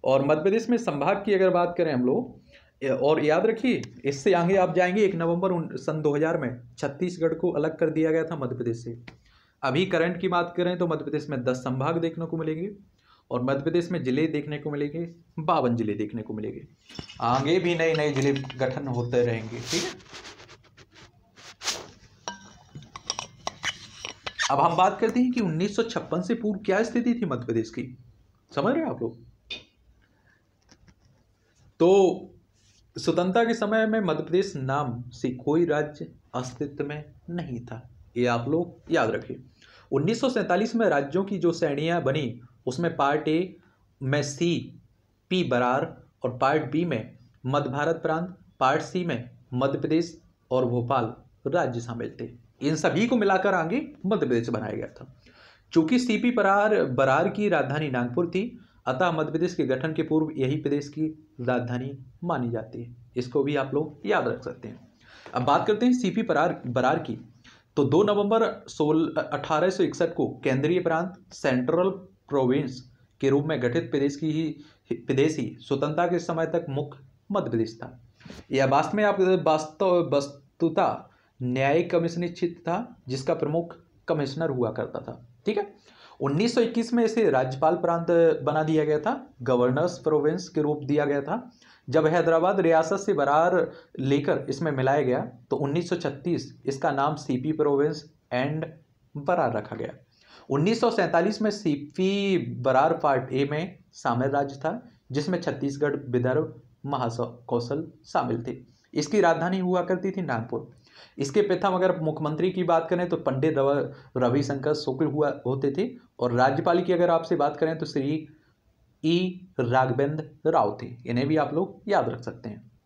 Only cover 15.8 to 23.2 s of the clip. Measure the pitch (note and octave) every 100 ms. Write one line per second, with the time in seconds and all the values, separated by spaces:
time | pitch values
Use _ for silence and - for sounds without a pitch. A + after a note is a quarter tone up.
15.8 | G#2+ G#2 G#2 A2+ G#2+ G#2+ G#2+ A2+ - _
16.8 | _ - - - A#2 B2+ C#3 F3+ F3 E3+
17.8 | E3 D#3 D3+ C3+ C#3 C#3 C3+ B2+ B2+ B2
18.8 | C#3 A#2+ A#2+ B2 A#2+ A2+ A2 A#2 A#2 E3+
19.8 | F#4 - - - - - - - _ _
20.8 | - - - _ _ _ - - - -
21.8 | - - _ _ - - - - - -
22.8 | - - - -